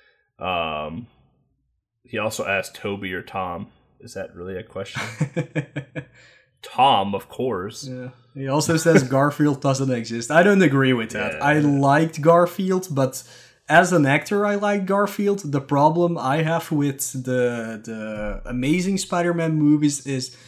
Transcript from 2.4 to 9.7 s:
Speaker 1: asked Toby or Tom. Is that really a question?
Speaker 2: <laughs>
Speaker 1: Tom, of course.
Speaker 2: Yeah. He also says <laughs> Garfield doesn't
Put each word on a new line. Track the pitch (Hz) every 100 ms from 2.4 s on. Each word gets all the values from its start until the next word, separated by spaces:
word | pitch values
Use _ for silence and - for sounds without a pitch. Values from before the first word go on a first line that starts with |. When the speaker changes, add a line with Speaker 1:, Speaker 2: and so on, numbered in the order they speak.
| -
Speaker 1:
asked | 98 - -
Toby | 104 98 98
or | 90
Tom. | - 95 92 87 - _ _ _
Is | - 104
that | 92 87
really | 90 92
a |
question? | - 98 95 - 110 117 143
Speaker 2:
<laughs> | - - - - 143 - 151 - _ - _ _ _
Speaker 1:
Tom, | - - 135 110 98
of | 98 -
course. | - 127 98 101 117 139
Speaker 2:
Yeah. | 127 123 - _
He | 139 135
also | 143 151 165
says | 165 156
<laughs> |
Garfield | 127 135 143 143 147 139
doesn't | 139